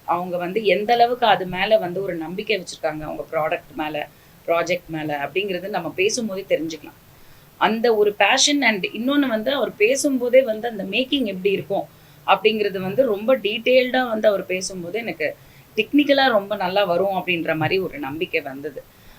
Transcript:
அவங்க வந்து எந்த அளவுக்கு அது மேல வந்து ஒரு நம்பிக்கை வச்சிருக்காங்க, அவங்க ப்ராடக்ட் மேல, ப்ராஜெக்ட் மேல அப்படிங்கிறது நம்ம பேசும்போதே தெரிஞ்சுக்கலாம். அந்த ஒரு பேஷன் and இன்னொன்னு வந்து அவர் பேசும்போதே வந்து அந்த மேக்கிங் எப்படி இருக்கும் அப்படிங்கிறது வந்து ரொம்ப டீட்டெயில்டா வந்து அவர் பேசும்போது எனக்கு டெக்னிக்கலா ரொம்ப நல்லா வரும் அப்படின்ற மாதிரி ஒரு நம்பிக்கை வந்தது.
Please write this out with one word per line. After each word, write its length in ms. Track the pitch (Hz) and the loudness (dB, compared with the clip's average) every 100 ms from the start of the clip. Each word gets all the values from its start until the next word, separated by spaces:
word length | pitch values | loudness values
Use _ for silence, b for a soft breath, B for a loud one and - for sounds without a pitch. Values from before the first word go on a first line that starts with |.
| - | -4
அவங்க 320 | 175 185 175 | -2 -2 -4
வந்து 260 | 175 190 | -4 -2
எந்த 300 | 214 185 208 | 2 2 4
அளவுக்கு 320 | 240 240 240 233 | 4 4 4 2
அது 200 | 185 180 | 2 0
மேல 320 | 180 202 220 | -2 2 2
வந்து 240 | 180 175 | 2 -4
ஒரு 140 | 196 175 | -4 -6
நம்பிக்கை 440 | 160 185 214 202 | -6 -6 -4 -4
வச்சிருக்காங்க, 420 | 175 - 160 151 | -4 -6 -6 -6
அவங்க 240 | 156 160 147 | -8 -10 -6
ப்ராடக்ட் 440 | 160 156 165 - 131 | -2 -2 -2 -6 -8
மேல, 340 | 151 147 - b b - - | -6 -6 -8 b b -10 -2
ப்ராஜெக்ட் 380 | 165 170 180 - | 0 0 -2 -4
மேல 320 | 160 151 147 | -6 -4 -4
அப்படிங்கிறது 500 | 139 156 202 180 190 | -4 -4 -4 -4 -4
நம்ம 240 | 190 160 | -6 -4
பேசும்போதே 540 | - 196 220 226 190 196 | 0 0 0 -4 -6 -2
தெரிஞ்சுக்கலாம். 480 | 165 160 156 - - - b b b b - | -2 -2 -8 -14 -20 -20 b b b b -2
அந்த 380 | - 226 240 220 | 0 2 0 2
ஒரு 180 | 208 | 2
பேஷன் 480 | 202 202 262 285 294 | 2 2 4 2 2
and 240 | 247 208 180 | 2 0 -4
இன்னொன்னு 420 | 214 240 285 285 | -4 0 2 2
வந்து 260 | 220 220 | 0 -2
அவர் 220 | 277 208 - | -2 -2 2
பேசும்போதே 640 | 208 269 294 262 247 254 | 2 2 0 0 4 4
வந்து 260 | 233 220 240 | 4 0 -6
அந்த 160 | 214 | -6
மேக்கிங் 420 | 190 208 262 285 226 | -4 -4 -2 -2 -2
எப்படி 260 | 185 190 | -2 0
இருக்கும் 360 | 190 - 196 - b b b - | -2 -2 -4 -6 b b b 0
அப்படிங்கிறது 500 | 190 220 220 202 190 | 2 4 2 0 -2
வந்து 260 | 190 202 | -2 2
ரொம்ப 340 | 269 196 214 262 | 2 2 2 2
டீட்டெயில்டா 720 | 202 233 240 254 254 254 247 | 0 -2 2 4 4 0 0
வந்து 200 | 220 214 | 0 2
அவர் 180 | 196 185 | 2 0
பேசும்போது 540 | 185 185 190 170 202 | -6 -6 -10 -8 -6
எனக்கு 360 | 226 160 156 - b b - - | -6 -4 -4 -6 b b -8 -4
டெக்னிக்கலா 540 | 214 285 285 277 254 | 0 2 4 4 4
ரொம்ப 260 | 220 196 208 | 4 0 -2
நல்லா 280 | 180 190 | 0 2
வரும் 320 | 196 175 196 185 | 2 2 0 0
அப்படின்ற 400 | 180 175 151 160 | -2 -2 -2 0
மாதிரி 260 | 156 185 | 0 0
ஒரு 180 | 180 143 | -2 -6
நம்பிக்கை 420 | 143 151 175 160 | -8 -6 -4 -4
வந்தது. 420 | 143 135 151 131 - b b | -6 -8 -12 -12 -16 b b